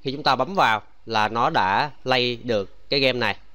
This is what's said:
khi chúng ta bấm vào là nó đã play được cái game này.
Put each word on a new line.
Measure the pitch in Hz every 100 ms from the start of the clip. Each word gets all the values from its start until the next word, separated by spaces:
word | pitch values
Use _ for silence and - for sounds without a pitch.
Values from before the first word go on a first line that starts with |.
khi | 139
chúng | 139
ta | 147 127
bấm | 131 190
vào | 131 110 - - -
là | 113 107
nó | 113 131
đã | 156 95 101 143 -
play | 127 127 123 120
được | 120 110 98 - -
cái | 139
game | 135 123
này. | 113 98 -